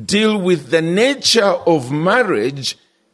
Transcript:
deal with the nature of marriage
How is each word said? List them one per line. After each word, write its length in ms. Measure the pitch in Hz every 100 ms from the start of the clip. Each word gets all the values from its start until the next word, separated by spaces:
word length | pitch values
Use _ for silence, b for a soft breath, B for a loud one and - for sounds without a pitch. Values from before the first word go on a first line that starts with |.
| 110
deal 320 | 202 220 214
with 320 | 180 175 135
the 120 | 160
nature 600 | 165 180 254 277 - 233
of 480 | 202 175 170 165 123
marriage 880 | 147 170 233 220 127 117 139 127 - _ _ _